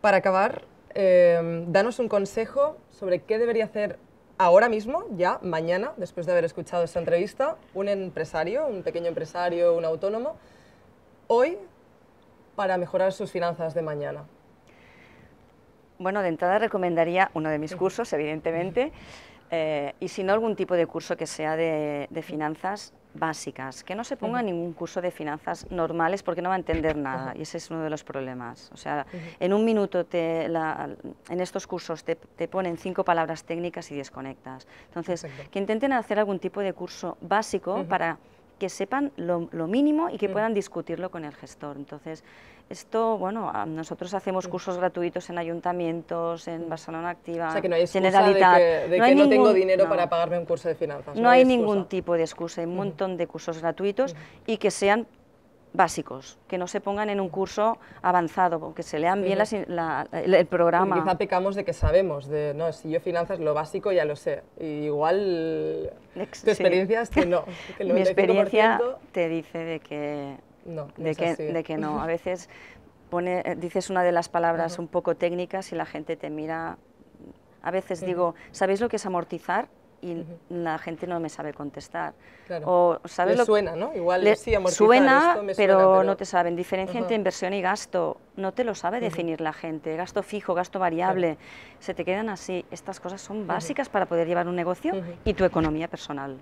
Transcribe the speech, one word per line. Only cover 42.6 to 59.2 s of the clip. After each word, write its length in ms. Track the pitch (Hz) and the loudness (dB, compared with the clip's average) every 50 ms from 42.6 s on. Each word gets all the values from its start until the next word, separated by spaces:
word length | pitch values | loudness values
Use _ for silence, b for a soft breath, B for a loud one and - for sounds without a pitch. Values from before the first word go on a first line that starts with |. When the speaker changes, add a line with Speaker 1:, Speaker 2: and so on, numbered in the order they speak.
| B _ | B _
Speaker 2:
esto, 460 | 190 - - _ - 220 226 226 220 196 | -18 -18 -12 _ -2 0 2 2 0 0
bueno, 320 | 185 185 214 226 202 - - | -2 -4 -4 -4 -4 -4 -4
a, 140 | 107 101 | -4 -4
nosotros 480 | 160 156 160 160 - 170 - 175 180 202 | -4 -4 -6 -6 -8 -8 -10 -8 -6 -6
hacemos 300 | 190 - 196 185 185 180 | -4 -4 -2 -2 -2 -4
Speaker 1:
Ujú. 60 | 180 180 | -4 -8
Speaker 2:
cursos 240 | 180 - 190 180 175 | -6 -6 -6 -6 -4
gratuitos 500 | 185 180 175 185 175 175 170 180 - - | -4 -6 -4 -4 -4 -4 -4 -6 -8 -6
en 80 | 175 | -8
ayuntamientos, 1080 | 175 170 165 170 170 - 180 175 180 170 165 165 170 160 - 170 170 170 170 170 165 - | -6 -6 -6 -6 -4 -4 -4 -4 -2 -2 -4 -4 -6 -6 -6 -6 -4 -4 -4 -6 -6 -8
en 140 | 170 165 160 | -10 -10 -10
Speaker 1:
Ujú. 80 | 170 165 | -8 -8
Speaker 2:
Barcelona 400 | 165 160 - - 165 165 170 175 | -8 -10 -10 -12 -10 -8 -8 -8
Activa, 380 | 175 - _ - 170 165 170 160 | -10 -10 _ -8 -6 -6 -4 -2
Speaker 1:
O 20 | |
sea, 100 | 160 165 | -2 -2
que 80 | 175 180 | -2 0
no 60 | 170 | 2
hay 60 | 165 175 | 2 0
excusa 180 | 170 - 190 | 2 2 2
Speaker 2:
Generalitat. 520 | 185 190 185 196 190 202 196 196 190 180 175 | 2 6 6 6 6 8 6 8 8 8 10
Speaker 1:
de 40 | 180 | 8
que, 300 | 175 165 165 156 - 165 | 8 6 4 2 2 2
de 80 | 175 | 4
Speaker 2:
No 60 | 185 233 | 4 6
hay 80 | 254 | 8
Speaker 1:
que 40 | 277 | 8
no 140 | 285 294 277 | 8 8 8
tengo 140 | 214 208 208 | 8 8 8
Speaker 2:
ningún, 100 | 214 202 190 | 8 6 6
Speaker 1:
dinero 240 | 190 185 185 185 196 | 4 4 4 4 4
Speaker 2:
no. 60 | 165 | 4
Speaker 1:
para 180 | 160 175 175 - | 4 0 2 2
pagarme 300 | 175 165 170 165 175 175 | 2 0 0 0 0 -4
un 60 | 170 | 0
curso 220 | 160 170 156 - 170 | -2 -2 -2 0 -4
de 40 | 156 | -2
finanzas, 420 | - 170 147 143 143 - 147 143 | -2 -4 -6 -4 -10 -12 -8 -4
Speaker 2:
No 60 | 214 | 4
Speaker 1:
no 80 | 233 240 | 6 8
Speaker 2:
hay 120 | 247 254 | 10 10
Speaker 1:
hay 40 | 254 | 10
Speaker 2:
ningún 320 | 254 254 240 214 208 208 | 8 6 4 4 2 2
Speaker 1:
excusa. 120 | 202 185 - | 0 -2 -2
Speaker 2:
tipo 240 | - 185 175 - 175 | -4 -4 -2 0 0
de 60 | 165 160 | 0 0
excusa, 380 | 160 - - 170 170 - - | -2 -4 -8 -8 -8 -6 -6
hay 40 | 165 | -6
un 80 | 170 180 | -4 -4
Speaker 1:
Ujú. 40 | 185 202 | -4 -4
Speaker 2:
montón 320 | 202 160 147 196 185 185 | -4 -4 -4 -4 -4 -2
de 100 | 170 175 | -4 -6
cursos 320 | 165 - 160 - - 165 160 | -6 -6 -10 -8 -8 -8 -4
gratuitos 520 | 165 165 160 - 190 202 202 - 262 277 165 | -4 -4 -2 0 -2 -2 0 0 -2 -2 -4
Speaker 1:
Ujú. 80 | 151 156 B B B B | -12 -16 B B B B
Speaker 2:
y 100 | - 220 | -6 -4
que 140 | 208 - 202 | 0 0 0
sean 340 | - - 202 196 208 233 226 - _ _ _ _ _ _ _ _ _ _ _ _ - | 0 2 2 4 4 2 0 -6 _ _ _ _ _ _ _ _ _ _ _ _ 2
básicos, 640 | - 185 165 - 170 147 - 123 135 - - - _ _ | 2 2 2 2 -6 -8 -8 -12 -14 -14 -18 -20 _ _
que 100 | - 190 | -8 -6
no 80 | 180 180 | -6 -4
se 140 | 180 - 202 | -4 -6 -6
pongan 280 | - 196 202 202 214 214 | -4 -4 -2 -2 -2 -2
en 100 | 202 202 | -2 -2
un 100 | 196 180 | -2 -2
curso 480 | 156 190 190 185 - 214 208 226 226 B B B B B | -2 -4 -4 -2 0 0 0 0 0 B B B B B
avanzado, 720 | B 180 180 180 170 160 - 202 185 175 170 160 156 - 160 | B 2 2 4 2 0 2 2 2 2 2 -2 -6 -8 -10
que 80 | - | -10
se 160 | 165 - - | -10 -6 -4
lean 240 | 151 160 175 190 202 | 0 0 0 0 2